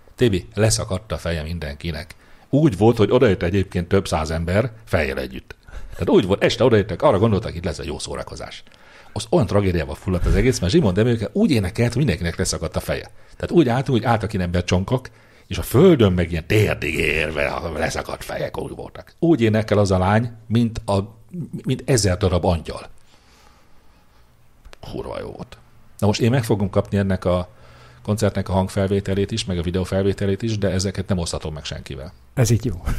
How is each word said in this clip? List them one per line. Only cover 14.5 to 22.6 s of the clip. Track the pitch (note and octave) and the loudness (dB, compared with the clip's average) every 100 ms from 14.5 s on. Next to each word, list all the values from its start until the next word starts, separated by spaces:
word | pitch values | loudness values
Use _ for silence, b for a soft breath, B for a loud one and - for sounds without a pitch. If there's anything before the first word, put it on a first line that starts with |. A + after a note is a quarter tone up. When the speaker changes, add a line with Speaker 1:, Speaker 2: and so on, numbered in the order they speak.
| F2+ - F#2 F#2+ B2+ - b b b - | -2 0 0 0 -4 -4 b b b -10
Speaker 1:
és | F#2 | -8
a | |
földön | - A2+ F#3+ D3+ G#2 | 0 6 6 8 6
meg | F2+ D#2+ | 4 0
ilyen | E2 - | -4 0
térdig | A2 F#2+ D2 D2 | 2 2 0 -2
érve, | E2+ D#2 D#2 D#2 D2+ C#2 - E2+ | -2 0 0 -2 -2 -2 -2 -6
leszakadt | D#2 D#2 C#2+ C#2 - | -4 -4 -4 -8 -10
fejek | - - - - | -8 -8 -8 -8
úgy | - | -10
voltak. | - - - - _ | -12 -14 -16 -20 _
Úgy | E3+ D3 | 2 4
énekel | A2+ G#2+ G#2+ G#2 | 4 2 2 2
az | G2 | 4
a | F#2 | 2
lány, | F#2 G#2+ A#2+ - - | 4 2 0 -6 -2
mint | A2+ A#2 A2 | 0 0 -2
a, | - G2 G#2 - - F3+ B2+ - | -2 -2 -2 -10 -16 -12 -10 -8
mint | - B2+ - | -4 -4 0
ezer | B2+ G#2 F2+ | 2 2 0
darab | F#2+ F2+ | 0 2
angyal. | F#2 E2+ | 2 0